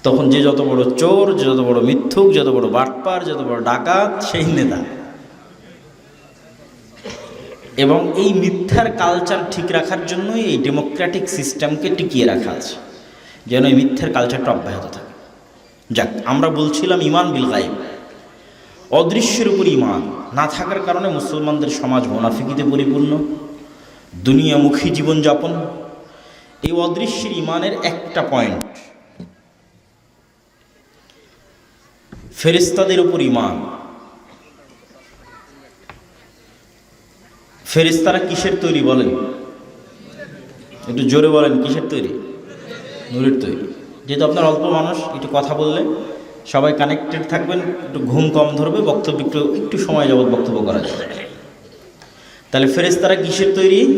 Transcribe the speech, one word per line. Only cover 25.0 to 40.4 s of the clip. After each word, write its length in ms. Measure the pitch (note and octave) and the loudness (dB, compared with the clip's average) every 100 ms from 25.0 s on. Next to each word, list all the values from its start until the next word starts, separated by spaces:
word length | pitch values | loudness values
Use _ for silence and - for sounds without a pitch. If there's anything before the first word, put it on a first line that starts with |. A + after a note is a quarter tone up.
| D#3 D#3 D3 - E3 - - - - - - - - - - - | 0 2 2 2 0 -4 -6 -10 -16 -18 -20 -20 -20 -20 -20 -8
এই 80 | - | -4
অদৃশ্যের 600 | E3+ E3+ F3 A3+ - G#3+ | -2 -2 -4 -6 -6 -8
ইমানের 420 | E3 D#3 E3+ F#3+ G3+ | -6 -6 -4 -4 -4
একটা 380 | E3+ E3 - F#3+ - | -6 -8 -8 -6 -2
পয়েন্ট, 320 | C3 G#2+ F2+ - - - - _ _ - _ _ _ _ _ _ _ _ _ _ _ _ _ _ _ _ _ _ _ _ _ _ _ _ _ _ _ _ - - - | -2 -2 -4 -10 -16 -20 -20 _ _ -20 _ _ _ _ _ _ _ _ _ _ _ _ _ _ _ _ _ _ _ _ _ _ _ _ _ _ _ _ -20 -20 -2
ফেরেশতাদের 640 | D#3+ F3 F3 G3 F#3+ F3+ | 0 2 2 2 2 2
উপর 220 | F3 E3 | 2 2
ইমান। 340 | C3 A#2+ G2+ F2+ - - - - - - - - - _ - - _ - - - - - - C#4 - _ - - _ _ _ _ _ _ _ _ _ _ _ _ _ _ _ - - | 0 0 -2 -4 -10 -14 -18 -20 -20 -20 -20 -20 -20 _ -20 -20 _ -20 -20 -20 -20 -20 -20 -20 -20 _ -20 -20 _ _ _ _ _ _ _ _ _ _ _ _ _ _ _ -20 -2
ফেরেশতারা 540 | D#3+ D#3+ E3 - F3+ | 2 2 4 2 2
কিসের 360 | F3+ E3 F#3+ - | -2 -2 -2 -2
তৈরি 200 | E3+ D3+ | 0 2
বলেন? 280 | B2 B2+ - - - - - - - - - - - - - - | 2 2 2 -2 -6 -8 -14 -18 -20 -20 -20 -20 -20 -18 -18 -18